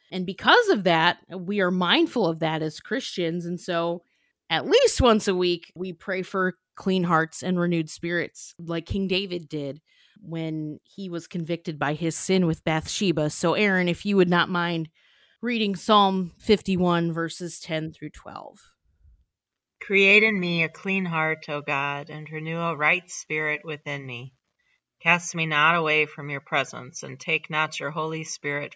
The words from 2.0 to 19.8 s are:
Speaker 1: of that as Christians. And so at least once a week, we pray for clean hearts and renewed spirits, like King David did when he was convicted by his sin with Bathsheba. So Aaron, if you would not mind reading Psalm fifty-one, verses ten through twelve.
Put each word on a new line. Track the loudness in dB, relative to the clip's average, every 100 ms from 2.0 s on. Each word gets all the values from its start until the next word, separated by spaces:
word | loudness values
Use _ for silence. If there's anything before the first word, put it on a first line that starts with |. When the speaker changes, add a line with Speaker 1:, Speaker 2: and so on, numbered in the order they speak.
| 4 2 0
Speaker 1:
of | 2
that | 0 0
as | -4 -6
Christians. | -6 -6 -6 -4 -4 -4
And | -6 -8
so | -4 -2 -2 -4 _ _ _ _ -4
at | -2 4
least | 6 6 6
once | 6 6 4
a |
week, | 0 2 0 -4
we | -10 -10
pray | -10 -8 -6
for | -4 -2 -2 -2 _
clean | -8 0 0
hearts | 4 2 2 -2
and | -2 0
renewed | 2 0 -2
spirits, | -4 -4 -4 -4 -8 -14 -14
like | -8 -8 -4
King | -4 -2
David | -2 -2 -8 -8
did | -8 -8 -10 _ _ _ _
when | -10 -8 -6 -6 -8 -10
he | _ -14 -10
was | -10 -8
convicted | -8 -6 -6 -6 -4
by | -4
his | -2 -2 -2
sin | 2 2 2
with | 0
Bathsheba. | -2 -2 -2 -2 0 2 0
So | 0 0
Aaron, | 2 2 2 2
if | 0 0
you | 4
would | 6
not | 4 2
mind | 0 0 -2 -6 _ _ _ _ _
reading | -4 -2 0 -2
Psalm | 4 6 6 4 -2 -4
fifty-one, | 2 2 4 2 4 2 2
verses | -2 -6 -6 -10 -10
ten | -6 -6 -6
through | -10 -16
twelve. | -16 -16 -16 -16 -20 -20 _ _ _ _ _ _ _ _ _ _ -16